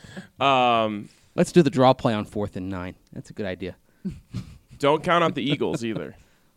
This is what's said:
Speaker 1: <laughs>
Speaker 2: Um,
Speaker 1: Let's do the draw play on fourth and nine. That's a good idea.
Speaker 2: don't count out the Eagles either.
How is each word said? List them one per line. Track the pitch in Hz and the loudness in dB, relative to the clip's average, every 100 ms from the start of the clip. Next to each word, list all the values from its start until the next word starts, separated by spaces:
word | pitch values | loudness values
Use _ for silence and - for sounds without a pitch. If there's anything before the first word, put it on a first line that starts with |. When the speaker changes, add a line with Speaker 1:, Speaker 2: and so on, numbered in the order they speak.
| - - - _ | -14 -18 -20 _
Speaker 1:
<laughs> | |
Speaker 2:
Um, | 135 135 123 117 110 104 104 _ _ - | 2 4 4 2 0 -4 -10 _ _ -2
Speaker 1:
Let's | 180 | 4
do | 180 | 6
the | 143 | 4
draw | 117 131 | 6 4
play | 131 131 | 4 0
on | 107 104 | -2 -4
fourth | 110 104 101 | -6 -6 -6
and | 92 | -8
nine. | 95 90 - _ | -8 -10 -14 _
That's | - - | -20 -18
a | |
good | - 101 | -10 -8
idea. | 90 95 - _ _ 196 - - - - - _ - | -8 -10 -12 _ _ -14 -14 -14 -14 -14 -20 _ -2
Speaker 2:
don't | 139 156 | 0 0
count | - 170 | 2 2
out | 165 139 | 2 -2
the | |
Eagles | 127 147 107 - 113 | -4 -2 -2 -4 -6
either. | 98 78 - _ _ _ | -6 -10 -14 _ _ _